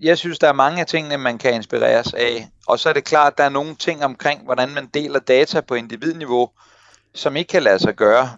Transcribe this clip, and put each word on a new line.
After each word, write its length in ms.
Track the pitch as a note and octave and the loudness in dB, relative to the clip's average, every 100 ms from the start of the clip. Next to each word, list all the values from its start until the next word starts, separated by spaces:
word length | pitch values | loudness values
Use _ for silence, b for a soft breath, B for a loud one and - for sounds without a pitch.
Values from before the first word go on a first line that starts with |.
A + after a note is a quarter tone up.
jeg 160 | D#3 E3+ | 0 0
synes, 200 | F3 D#3 | 0 0
der 100 | D#3 | 2
er 40 | |
mange 280 | E3+ C#3 F3 | 4 2 0
af 60 | E3 | -4
tingene, 300 | E3 D3+ C#3+ | -4 -4 -4
man 220 | C3 A#2 | -4 -2
kan 160 | C3 | -2
inspireres 600 | A#2 G#2+ A#2+ A#2 A#2 A#2+ | -2 -2 -2 2 2 0
af. 340 | - A#2+ A#2 A2 _ - | -2 -2 -4 -10 _ -2
Og 120 | A#2+ | 0
så 100 | D#3+ | 0
er 40 | |
det 120 | C#3+ | -2
klart, 280 | - D#3 D3 | 0 2 2
at 60 | - | 2
der 60 | |
er 40 | C#3+ | 0
nogle 260 | C#3 D3+ | 0 -6
ting 300 | D3 - D#3+ | -8 -6 -4
omkring, 400 | C#3 B2 D3 D3 | -4 -4 -4 -4
hvordan 300 | C3 B2+ C3 | -4 -2 -2
man 140 | C#3+ C3 | -4 -6
deler 240 | D3 D3 C#3 | -6 -2 -2
data 420 | - C3 D3+ E3 | 2 2 2 -2
på 140 | - | -4
individniveau, 760 | B2 A2+ A2+ D3 E3 C#3+ B2 B2 _ b b b b b - | -6 -6 -8 -8 -6 -2 -2 -2 _ b b b b b -6
som 200 | D3 C#3 | -4 -4
ikke 120 | F3 | -2
kan 140 | F#3 | 2
lade 160 | B2 F#2+ | 4 4
sig 160 | F#2+ | 2
gøre 360 | G#2 G#2+ A#2 B2+ | 2 4 4 2